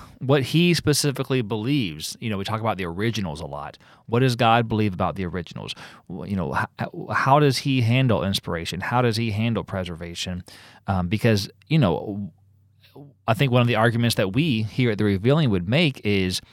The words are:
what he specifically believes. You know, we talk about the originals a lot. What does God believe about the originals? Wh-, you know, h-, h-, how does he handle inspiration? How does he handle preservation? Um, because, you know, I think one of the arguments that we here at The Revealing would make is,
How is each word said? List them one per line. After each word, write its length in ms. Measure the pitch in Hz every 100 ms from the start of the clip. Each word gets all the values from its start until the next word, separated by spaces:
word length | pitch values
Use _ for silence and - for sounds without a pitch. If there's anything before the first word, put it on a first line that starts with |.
| - -
what 240 | 127 143
he 320 | 127 156 175
specifically 680 | 160 - 143 147 131 131 131
believes. 760 | 104 110 110 147 101 76 - -
You 100 | 117
know, 80 | 98
we 40 |
talk 160 | 98 110
about 180 | 113 92
the 60 |
originals 560 | 90 85 113 110 95 78
a 60 | 78
lot. 320 | 71 73 - - - -
What 140 | 113
does 140 | 131 117
God 320 | 120 117 113
believe 240 | 110 107
about 200 | 90 92 80
the 80 |
originals? 480 | 90 87 82 - 50 - - - -
Wh-, 200 | 90 87
you 60 | 98
know, 180 | 80 67
h-, 100 | - -
h-, 80 | - - -
how 260 | - - 143
does 180 | 147 127
he 220 | 147 131
handle 420 | 113 123 131 98
inspiration? 560 | 87 95 - 85 82 82
How 220 | - 120
does 140 | 123 110
he 140 | 117
handle 300 | 101 117 107
preservation? 800 | 85 98 90 82 87 85 - 90 - - - - -
Um, 180 | 95 87
because, 400 | 104 117 107 98 - -
you 100 | 160
know, 540 | 110 82 110 101 101 - _ _ _ _ _ - 143 _ -
I 60 |
think 180 | 113 139
one 80 | 123
of 60 | 120
the 80 | 110
arguments 400 | 113 117 117 110
that 160 | 101
we 300 | 104 170 113
here 280 | 107 - 123
at 80 | 104
The 60 |
Revealing 460 | 104 98 110 147 143
would 180 | 95 87
make 320 | 135 170 131
is, 360 | 104 101 92 92 -